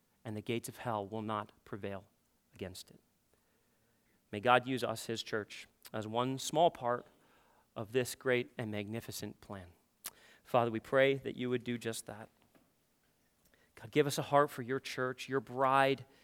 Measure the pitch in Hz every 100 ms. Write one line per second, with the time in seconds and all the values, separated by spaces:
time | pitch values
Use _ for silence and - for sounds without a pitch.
0 | _ _ - 107 104 117 - - 123 107
1 | 98 110 107 107 107 _ - 110 98 98
2 | 95 _ _ _ _ - 95 90 - -
3 | _ _ _ _ _ _ _ _ _ _
4 | _ _ _ 107 117 123 120 131 113 113
5 | - 113 - 113 101 - - _ - 113
6 | 107 113 123 135 - 156 170 - 120 120
7 | - _ _ _ _ _ _ - 107 123
8 | 123 - 131 123 123 - 113 104 104 113
9 | - - 104 - - 101 87 - _ _
10 | - - - - - 127 120 110 - 135
11 | 135 135 127 - 123 123 120 120 117 113
12 | - 107 113 _ _ _ _ _ _ _
13 | _ _ _ _ _ _ _ - 110 151
14 | 143 135 139 143 147 - 117 135 - -
15 | 127 131 - 135 113 127 135 135 135 131
16 | 127 _